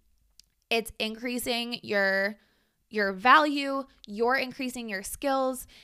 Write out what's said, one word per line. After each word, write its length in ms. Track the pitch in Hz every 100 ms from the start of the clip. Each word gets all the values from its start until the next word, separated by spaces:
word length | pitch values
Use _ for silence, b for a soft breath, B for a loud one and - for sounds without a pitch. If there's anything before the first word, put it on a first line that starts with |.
| _ _ _ - _ _ -
it's 200 | 226 220 -
increasing 800 | 220 220 247 247 254 233 240 240
your, 560 | 214 202 196 196 196 214 b b b b _
your 200 | 214 196
value, 720 | 190 247 311 302 285 277 269 269 b -
you're 300 | 202 233 269
increasing 520 | 254 240 254 247 226
your 140 | 190
skills, 640 | - - 285 269 262 254 - B